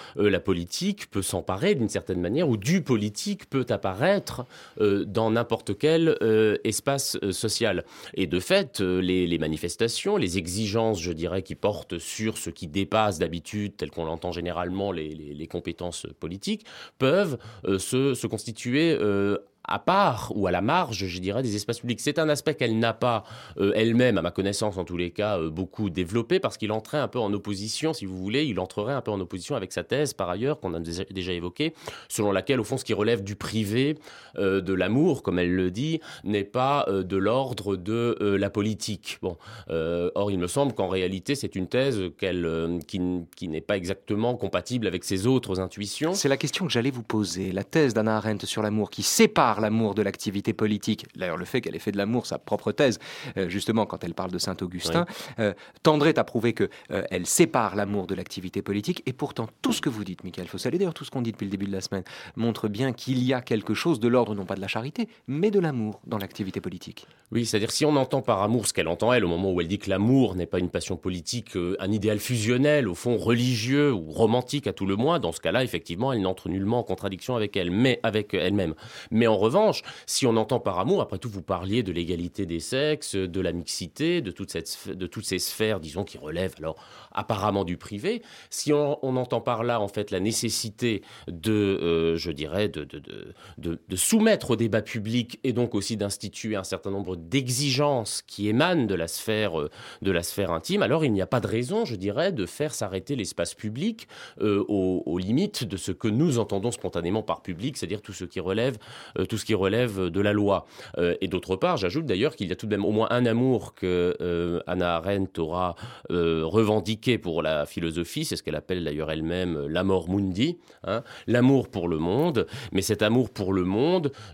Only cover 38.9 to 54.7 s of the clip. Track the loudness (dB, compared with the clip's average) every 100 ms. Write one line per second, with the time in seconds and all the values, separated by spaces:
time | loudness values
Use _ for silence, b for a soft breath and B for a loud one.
38.9 | -8 -8 -6 -6 -6 B B B -2 0
39.9 | 0 0 0 0 0 0 2 0 0 0
40.9 | 0 0 -2 -4 -4 -4 -4 -2 0 2
41.9 | 0 -4 -2 -2 0 0 0 -2 -4 -4
42.9 | -4 -2 -2 -6 -10 -6 -6 -2 -2 -2
43.9 | -6 -4 0 0 0 -2 -2 -2 -2 0
44.9 | -2 -2 0 2 2 2 -4 -4 -6 -8
45.9 | -4 -2 0 2 0 -2 -2 0 0 0
46.9 | -2 -2 0 0 -2 -4 -4 0 2 4
47.9 | 4 2 2 0 -4 -4 -2 0 0 -2
48.9 | -2 0 6 6 6 4 4 2 2 2
49.9 | 2 0 0 -4 -4 -2 0 0 0 0
50.9 | -2 -4 -6 -4 -4 -2 -4 -4 -6 -4
51.9 | -2 0 0 -2 -6 -2 -2 0 2 4
52.9 | 2 B B B -4 -2 -2 0 0 0
53.9 | -2 -8 -6 -4 -4 -4 -4 -6